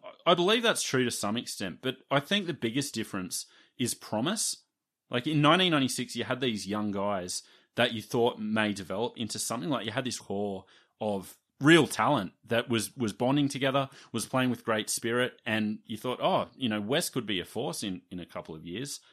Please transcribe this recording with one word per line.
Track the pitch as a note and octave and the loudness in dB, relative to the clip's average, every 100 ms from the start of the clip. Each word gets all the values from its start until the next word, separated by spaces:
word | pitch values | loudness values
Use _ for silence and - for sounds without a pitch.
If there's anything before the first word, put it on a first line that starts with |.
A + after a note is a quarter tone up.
| - - E3 | -18 -2 4
I | F3 | 4
believe | F3 A#3 | 6 4
that's | A#3 - | 2 0
true | - C3 | 0 2
to | B2 | 0
some | - G#2 A2+ | 0 -2 -2
extent, | B2 - F#2+ D2 | -6 -6 -6 -4
but | - - - | -6 -6 0
I | C#3 | 0
think | - G3+ F3 | 2 -2 -2
the | |
biggest | C3+ A#2 B2+ C#3 | -4 -2 -2 -2
difference | A2+ G#2+ G2 F#2 - - - _ - | -4 -4 -6 -6 -8 -10 -18 _ -4
is | A#2 - | -4 -4
promise. | - G#2+ C#3+ G#3+ - - _ _ _ _ - | -4 -2 0 -2 -4 -4 _ _ _ _ -6
Like, | B2 D3+ | -4 0
in | D3+ | 4
nineteen | D3 F3 F#3 | 6 6 6
ninety-six, | D3+ B2+ - A#2+ A#2+ | 4 2 -2 -6 -4
you | A2 | -2
had | B2+ | 0
these | C3 G#2 F#2 | 0 -2 -2
young | G#2 G#2+ | -2 -2
guys | G2 G2+ G2 F2+ - - - _ - | -2 -2 -2 -4 -8 -10 -20 _ 0
that | B2 | 0
you | A2+ | 0
thought | - B2 A#2 - | -2 2 2 2
may | G#2+ A2 G#2+ | -2 2 2
develop | G#2 F2+ G2 A#2+ - | 0 -4 -2 -4 -4
into | A2 G#2+ | -8 -6
something. | - A#2+ E3 | -4 -4 -2
Like, | B2 G#2+ | -2 -2
you | |
had | A#2 | -4
this | B2+ G#2 | -4 -6
core | - G2 G#2 F#2+ - - _ - | -6 -4 -4 -6 -12 -20 _ -6
of | G#2+ G2 F2+ - _ - | -2 -2 -6 -18 _ 2
real | C#3 E3 A#2+ | 8 8 6
talent | - A2+ C3+ F#2 _ - | 2 2 2 -2 _ -2
that | A2+ B2 | 0 2
was, | A#2 G2+ - | 0 -2 -2
was | A2 | -2
bonding | F#2+ B2 C#3+ C#3 | 0 2 2 2
together, | C#3 C3+ C3+ C3+ - - | 0 0 0 -2 -8 -8
was | A2+ - | -6 -2
playing | C3 B2+ | 0 0
with | A#2 - | 0 0
great | A2 G#2 | 0 0
spirit, | - A#2 A#2+ B2 - A#2 | -2 0 0 0 -2 -2
and | A2 G#2+ G#2+ - | 0 0 -2 -8
you | G#2+ | -6
thought, | B2+ - | -4 0
"Oh, | D#3 F3 - - | 2 2 -2 -4
you | B2 | -2
know, | G#2+ | -2
West | G#2 D3 F3 | 0 0 0
could | C3+ G#2+ | -4 -2
be | F#2+ | -4
a | E2 | -4
force | - E2+ - | -4 -4 -4
in, | G#2+ F2+ - | -6 -6 -10
in | F2+ | -12
a | E2+ | -10
couple | F#2 - D#2+ | -12 -10 -12
of | E2+ | -8
years." | F#2+ C#3 - _ | -8 -8 -10 _